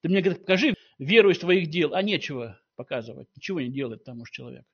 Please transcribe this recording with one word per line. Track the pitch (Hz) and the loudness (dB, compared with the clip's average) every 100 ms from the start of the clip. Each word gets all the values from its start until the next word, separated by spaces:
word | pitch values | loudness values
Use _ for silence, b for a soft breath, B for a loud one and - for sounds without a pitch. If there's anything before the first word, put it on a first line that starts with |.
Ты | 165 | 2
мне, | 196 | 2
говорит, | 185 175 | 2 -2
«Покажи | - 185 277 202 b b | 0 2 2 0 b b
веру | 139 226 202 | 4 6 6
из | 175 | 4
твоих | 175 185 165 | 2 2 2
дел». | 160 151 | -2 0
а | 180 | 0
нечего | 202 180 - 135 117 95 _ _ | -2 -4 -4 -8 -10 -14 _ _
показывать, | 139 131 113 - - - | -8 -8 -8 -16 -20 -16
ничего | - 185 | -8 -4
не | 123 | -4
делает | 135 131 110 | -6 -6 -8
там | - 120 | -16 -18
уж | 117 | -16
человек. | - 123 123 123 | -16 -16 -18 _